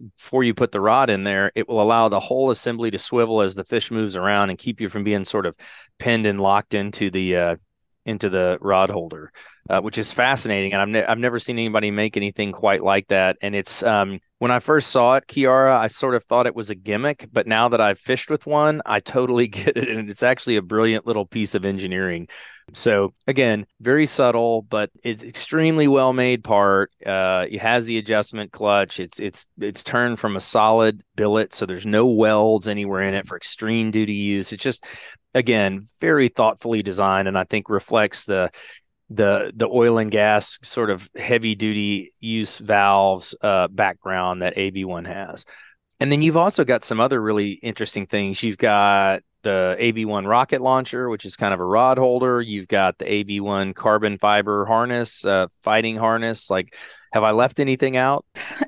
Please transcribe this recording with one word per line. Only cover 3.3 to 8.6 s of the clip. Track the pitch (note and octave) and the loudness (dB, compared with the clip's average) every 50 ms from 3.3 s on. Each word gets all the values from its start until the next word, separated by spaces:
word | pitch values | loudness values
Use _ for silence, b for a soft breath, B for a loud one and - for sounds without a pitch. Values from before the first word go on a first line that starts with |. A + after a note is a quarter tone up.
| A2+ G#2+ | 2 0
as | G2+ F#2+ F#2 | 0 0 -2
the | G2 F#2 | -6 -8
fish | - - A#2 - - | -4 -4 -4 -4 -4
moves | A#2+ A2+ A2 G#2 F2+ | -4 -4 -4 -4 -4
around | F#2 F2+ G2+ G#2 G2+ G2+ F#2+ | -4 -2 0 2 2 2 0
and | F2+ - | -2 -6
keep | - B2 A2 - | -8 -8 -8 -6
you | A2+ F#2+ | -8 -8
from | - A2 G2+ | -6 -4 -2
being | G#2 G#2 G2+ F#2+ | -2 -2 -2 -2
sort | - - G#2+ F#2+ | -2 -4 -2 -2
of | F2 D#2+ B B B B B B B B - | -4 -6 B B B B B B B B -6
pinned | - B2+ A#2 A2 A2 | -2 -2 0 0 0
and | G#2+ G2+ G2 | 0 0 2
locked | G2 G2 G2 G2+ G2+ - - | 2 2 2 2 2 0 -4
into | G#2 G2 G#2 G2+ - G#2+ G2 | -4 -4 -4 -4 -4 -4 -2
the, | F2 F#2+ F#2 F#2 F2+ | -2 -2 -2 0 0
uh, | F2 F2 E2+ E2+ E2 _ _ _ _ _ _ _ _ - | 0 0 0 -2 -4 _ _ _ _ _ _ _ _ -10
into | A2 A2 G2+ - G2+ | -8 -8 -4 -4 -2
the | F#2 F#2+ F2+ F2+ F2+ - | 0 0 0 0 -2 -2